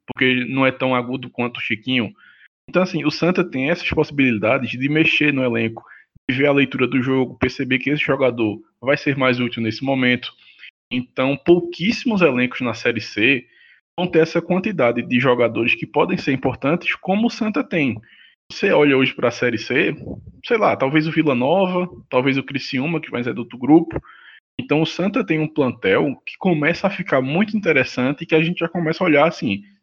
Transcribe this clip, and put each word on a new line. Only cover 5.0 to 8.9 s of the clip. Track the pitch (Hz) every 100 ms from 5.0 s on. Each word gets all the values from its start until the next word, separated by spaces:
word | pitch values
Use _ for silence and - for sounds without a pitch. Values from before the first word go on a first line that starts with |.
| 156 - 151
no | 139
elenco, | 127 113 113 113 - - _ _ -
de | 127
ver | 143
a |
leitura | 143 131 127 123
do | 135
jogo, | 127 131 123 -
perceber | 127 - 127 127
que | 135
esse | 147
jogador | - 143 131 120 107 104 - _
vai | 123